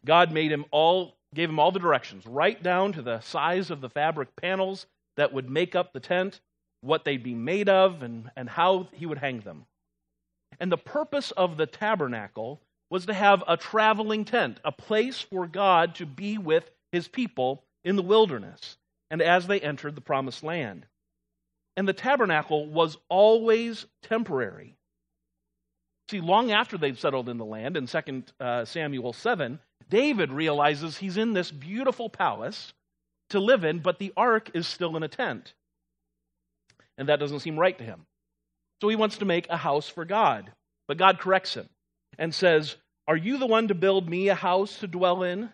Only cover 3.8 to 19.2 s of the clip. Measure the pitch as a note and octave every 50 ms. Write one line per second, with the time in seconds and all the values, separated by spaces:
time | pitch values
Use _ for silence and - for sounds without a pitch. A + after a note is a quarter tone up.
3.8 | C3+ B2 _ D3 D3 D#3+ E3 D3+ C3+ - _ - - F3 F#3+ F#3+ F#3+ F#3+ G3 F#3
4.8 | - _ _ _ _ _ _ - D3 C#3 C3+ C3+ C3 B2 C3+ D#3 F3+ F3 - F3+
5.8 | F3 F3 _ C3+ - - F3+ F3+ F#3 G3+ - - _ _ _ _ _ _ _ _
6.8 | - B2+ D#3 D#3 - D3+ C#3+ C3 A#2 B2+ A#2+ A#2 A2+ D3 F3+ G#3 G#3 G3 F#3+ F#3+
7.8 | F#3+ F#3+ F3+ D#3+ B2+ A#2+ A#2 A2+ A2 A#2+ _ C3+ B2+ A#2+ - E3+ E3+ F3+ F#3+ F#3
8.8 | F3+ - - - E3 E3 D3+ C#3+ C#3+ C3+ B2+ A#2 G2 F#2+ E2 D2 - _ _ _
9.8 | _ _ _ _ _ _ _ _ _ _ _ _ _ _ - _ F3 F#3 F3 E3
10.8 | _ - - D4 D#4 D4+ - C#4+ - - - G3+ F3+ F3+ E3 D3+ D#3+ D3 - -
11.8 | G#3+ G#3 A3 F#3+ D3 B2+ B2 A2+ G#2 G2 _ G#2+ A2 A#2+ D3 - _ _ _ _
12.8 | _ _ F3 F#3 F3+ F#3+ G#3+ F#3+ G#3 G3+ G3 F#3 E3+ - E3+ E3 - - - A3
13.8 | G#3+ G#3+ A3 G#3 A3 G#3+ G#3+ G#3+ G#3 - - A#3+ F#3 B2+ G#2 - - D#3 - -
14.8 | - - A3 G#3+ A#3 C4 B3+ - - _ - F#3 F3+ E3 D#3+ F#3 G3+ F#3+ F#3 E3
15.8 | E3+ F3 E3 - F3+ D3+ C3+ B2+ G3 G3+ G#3+ G#3+ F#3+ D#3 D#3 E3+ E3+ - _ _
16.8 | _ _ - F3 E3+ - - - B3 G#3 _ - B2+ B2+ C#3 C#3 _ _ _ _
17.8 | _ F3 G3 G3 F3 F3+ G#3 A3 A3 F#3+ C#3 A2+ F#2+ - - - - - - _
18.8 | _ _ _ _ _ _ - E3